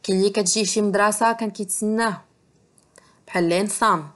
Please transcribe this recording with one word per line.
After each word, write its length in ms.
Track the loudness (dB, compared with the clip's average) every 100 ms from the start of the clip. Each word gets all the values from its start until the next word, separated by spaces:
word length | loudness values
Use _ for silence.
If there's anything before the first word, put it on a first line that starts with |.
كاين 160 | 0 2
اللي 100 | 2
كتجي 360 | 2 0 0
شي 160 | -2 0
مدرسه 500 | 0 2 2 2 0
كان 200 | 0 -6
كيتسناه 680 | -6 -8 -4 -2 0 -2 -4 _ _ _ _ _ _ _ -20 _ _ -6
بحال 160 | 0
لينسام 640 | 2 2 0 0 2 2 -2